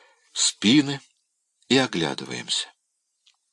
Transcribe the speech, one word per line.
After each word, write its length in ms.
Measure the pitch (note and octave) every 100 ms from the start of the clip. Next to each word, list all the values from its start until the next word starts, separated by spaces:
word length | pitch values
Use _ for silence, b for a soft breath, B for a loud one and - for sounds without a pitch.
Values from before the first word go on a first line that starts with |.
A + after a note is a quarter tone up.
| b b b
спины — 640 | - - - G2+ D3 C#3 C3+ - _ _ _ _ _ -
и 80 | B2+
оглядываемся. 920 | B2+ F2+ D#2 B1+ C2 B1 A1+ - - _ _ _ _ _ _ _ _